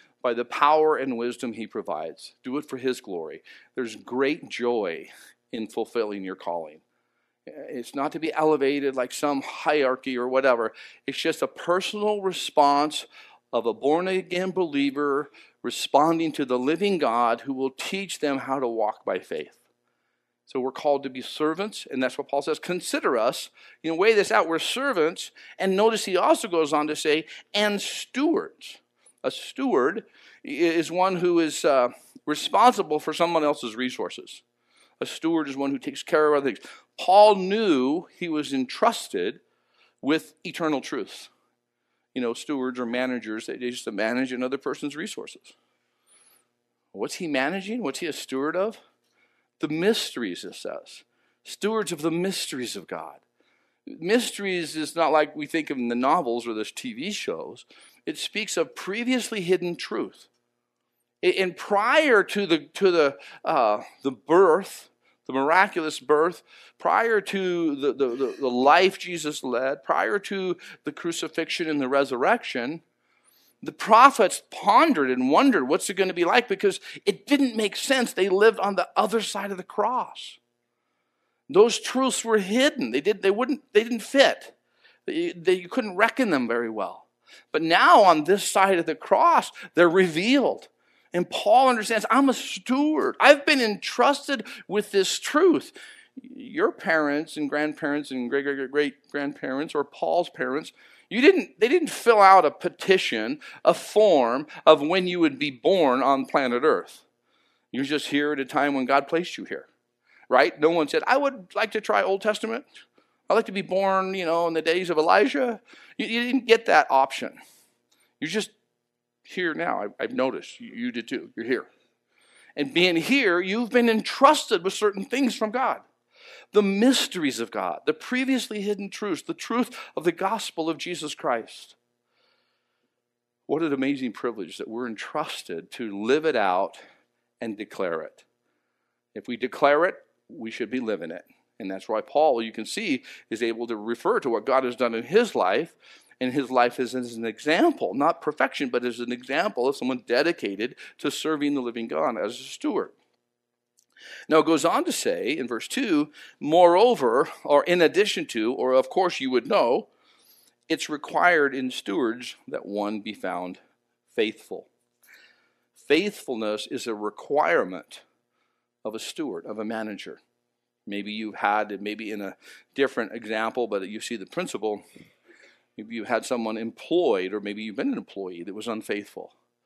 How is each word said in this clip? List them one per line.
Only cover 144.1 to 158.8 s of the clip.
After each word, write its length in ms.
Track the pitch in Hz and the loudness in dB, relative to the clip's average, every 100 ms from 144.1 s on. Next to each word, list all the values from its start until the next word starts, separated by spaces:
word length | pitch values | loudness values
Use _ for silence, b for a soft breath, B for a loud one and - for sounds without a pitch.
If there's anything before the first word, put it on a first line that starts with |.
| 226 | 0
to 120 | 135 | 0
what 160 | 113 107 | -2 2
God 180 | 131 | 0
has 100 | 131 | 0
done 200 | 120 120 | -2 -2
in 100 | 113 | -2
his 320 | 120 190 233 120 | 2 2 2 2
life. 400 | 92 107 165 _ b b b b | 2 2 -2 _ b b b b
And 120 | 127 | -4
his 180 | 131 123 | -2 0
life 300 | 127 120 120 | 2 2 0
is 160 | 123 127 | -6 -4
as 180 | 120 | -8
an 100 | 117 | -8
example, 720 | 113 113 147 170 330 277 92 | -8 -6 -2 2 2 0 -4
not 260 | 107 147 165 | 0 -2 0
perfection, 500 | - - 135 - 135 | -6 -2 -2 0 -2
but 140 | 123 | -2
as 140 | 123 117 | -4 -6
an 140 | 120 | -8
example 560 | 123 123 139 196 190 147 | -8 -6 -2 -2 0 -2
of 80 | 143 | -2
someone 260 | 127 127 | -4 -6
dedicated 680 | - 120 156 170 110 98 117 - B B | -2 0 2 0 -6 -4 -8 -8 B B
to 120 | 147 | -6
serving 420 | - 151 156 143 | -4 -4 -2 -2
the 80 | 143 | -2
living 240 | 120 117 113 | -4 -8 -6
God 320 | 151 151 110 | -2 -2 -2
as 220 | 101 120 | -6 -6
a 20 | |
steward. 480 | 131 - 302 190 92 _ _ _ _ _ _ _ _ _ _ B B B B | -16 -8 -4 -2 -4 _ _ _ _ _ _ _ _ _ _ B B B B
Now 80 | 156 | 2
it 80 | 151 | 4
goes 180 | 165 | 4
on 200 | 170 214 | 4 0
to 80 | 349 | -2
say 380 | - - 87 98 156 | -2 -2 -2 -2 -4
in 100 | 120 | -6
verse 220 | 113 - | -8 -6
two, 420 | - 247 151 151 B B B | -4 0 0 0 B B B
"Moreover," 880 | 139 165 175 175 240 214 127 120 156 B | 0 6 8 8 6 4 2 2 0 B
or 200 | - 143 | 2 2
"in 180 | - 180 | 4 4
addition 420 | 160 147 208 196 156 | 4 4 0 0 -6
to," 260 | 117 110 | -2 -2
or 180 | 135 127 | 0 2
of 160 | 131 | 2